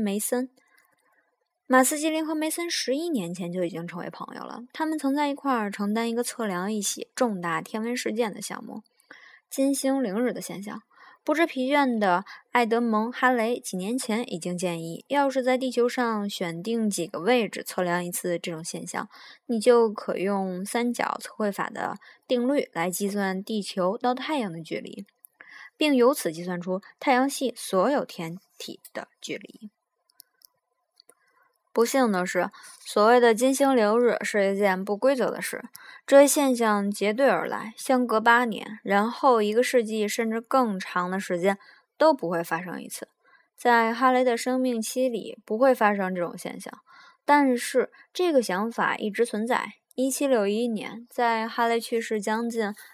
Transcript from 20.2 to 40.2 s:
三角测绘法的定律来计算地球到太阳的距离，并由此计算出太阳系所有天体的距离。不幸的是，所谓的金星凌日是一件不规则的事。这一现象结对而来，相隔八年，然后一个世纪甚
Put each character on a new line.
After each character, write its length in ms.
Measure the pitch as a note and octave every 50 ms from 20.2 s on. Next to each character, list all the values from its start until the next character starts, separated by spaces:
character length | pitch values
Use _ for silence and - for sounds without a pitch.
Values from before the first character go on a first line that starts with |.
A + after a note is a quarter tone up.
| F3 G3 G3+ G3 F#3+ F#3+ F3+ F3+ G3
三 260 | - - A#3 A#3+ A#3+
角 280 | A#3+ - - - - -
测 140 | - - -
绘 180 | - G#3+ G3+
法 160 | G3 - - -
的 300 | - - - - - - - - - _ _
定 220 | - C4 A#3+ A#3+ B3+
律 220 | D4 C#4 - -
来 180 | - E3+ E3 F#3
计 200 | F3+ - G3+ G3
算 340 | G3+ G3+ G3 F#3+ F#3 F#3+ G3+
地 160 | - A3 G#3
球 380 | F#3+ - - G3 F3 F#3 G#3 -
到 160 | - B3 B3
太 240 | B3+ C4 - D#4 C#4
阳 120 | A3 F#3+
的 120 | D#3+ E3+
距 160 | D#3+ - - -
离， 260 | - - - - G3+ _ _ _ _ - _ _ - - - - - - _
并 180 | - D4+ D4+ C#4
由 200 | B3 A#3 B3+ D4
此 180 | - - F3
计 100 | D#3 E3
算 160 | F3 F#3 F3+ F3
出 220 | F3 F#3 F#3 F#3+ - - - -
太 140 | - D4
阳 160 | B3+ B3 C4 C#4
系 240 | - - C#4 A3+ -
所 360 | - - - F#3+ F#3 F#3 B3+
有 160 | D4 A#3+ E3+
天 320 | - - - E3+ E3 E3+ F#3 _ _ _
体 240 | - - - - - _ - -
的 140 | - - _ _ _
距 160 | - - C#3
离。 320 | - - - - - A3 G#3 _ _ _ _ _ _ _ _ _ _ - _ _ _ _ _ _ _ _ _ _ _ _ _ _ _ _ _ - _ _ _ _ _ _ _ _ _ _ _
不 140 | - - A#3
幸 260 | A#3 - C4+ B3+ A3
的 160 | G3 F3+ F3+
是， 240 | F#3 - F3+ F3+ G3 - - - - - -
所 260 | - - - G#3+ G#3
谓 140 | A3+ B3 B3
的 120 | A#3+ A#3
金 220 | A3 G3+ B3+ C4 C4+
星 220 | C4 C#4 C4+ C4+
凌 240 | A#3+ G#3+ G#3 A3 A#3+
日 160 | B3 A3+ - -
是 300 | - - - G#3 G3 G3
一 60 | G3 G3
件 260 | G#3 G3 F#3 F#3 F#3+
不 120 | G#3 G#3
规 180 | G#3 - C4+ C#4
则 160 | B3+ G3+ -
的 100 | - -
事。 260 | F#3 - - - - - _ - - - - - -
这 180 | - C#4 C#4
一 40 | C#4+
现 300 | C#4 - D4+ C#4 C4+ B3+
象 340 | A#3 A#3 A3 G#3 G3+ G3+ G3+
结 220 | G3+ - G3 G#3
对 160 | G#3+ B3 C#4 B3+
而 180 | F#3+ E3 -
来， 260 | - - G#2 G#3 A3 -
相 280 | - - - C4 B3 B3
隔 160 | A#3 A3 A3
八 240 | A3 A#3 A#3 A#3+ B3
年， 340 | A3+ G3 - - - A3 -
然 260 | - G3 G3 G3+ G#3+ A#3
后 320 | A#3+ - - C4+ B3 A3
一 120 | G#3+ G#3
个 100 | G#3+ A#3
世 220 | B3+ - - B3 A3
纪 240 | A3 A3 G#3+ G#3 G#3
甚 200 | - -